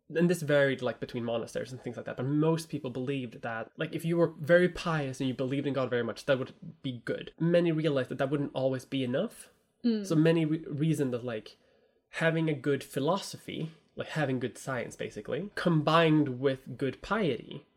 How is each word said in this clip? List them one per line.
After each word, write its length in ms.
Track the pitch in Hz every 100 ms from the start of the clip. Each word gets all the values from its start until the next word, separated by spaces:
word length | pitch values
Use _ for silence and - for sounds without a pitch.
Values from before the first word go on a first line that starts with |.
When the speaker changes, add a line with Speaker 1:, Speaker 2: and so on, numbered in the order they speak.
| - 160
Speaker 1:
And 140 | 175
this 120 | 175
varied, 400 | 143 147 139 131
like, 200 | 123 110
between 240 | 127 120 117
monasteries 480 | 117 113 110 113
and 80 | 127
things 160 | 123 113
like 80 | 113
that. 100 | 110
But 120 | 131
most 420 | 147 160 160 160
people 200 | - 127
believed 520 | 127 127 139 120 135
that, 300 | 120 113 110 -
like, 180 | 160
if 120 | 165 165
you 100 | 170
were 160 | 160 -
very 300 | 147 175 180
pious 500 | 175 175 156 135 127
and 80 | 131
you 60 |
believed 340 | 123 131 139 143
in 60 |
God 160 | 135 123
very 140 | 120
much, 220 | 113 - -
that 140 | 127
would 140 | 131 - - -
be 200 | 135 120
good. 280 | - - - -
Many 340 | 165 175 170
realized 340 | 156 156 135 123
that 100 | 131
that 100 | 135
wouldn't 220 | 147 143
always 320 | 139 131 131 -
be 180 | 135
enough. 460 | 123 135 220 - - _ _ _
Speaker 2:
Mm. 240 | 240 214 196
Speaker 1:
So 80 | 160
many 300 | 160 165 156
re-, 180 | 160 -
reasoned 420 | 143 160 151 135
that, 120 | 120 123
like, 320 | 110 - - _ _ _ _ _
having 360 | - 165 160 160
a 40 |
good 320 | 139 143 139 -
philosophy, 880 | 143 143 190 - - - - 156 - _ -
like, 100 | -
having 320 | 156 135 127
good 180 | 123 -
science, 380 | - 127 - -
basically, 540 | 110 104 110 123 202 -
combined 840 | 180 160 156 165 165 156 135 123
with 380 | 135 131 - 123
good 240 | 135 -
piety, 640 | - 208 175 117 - 151 -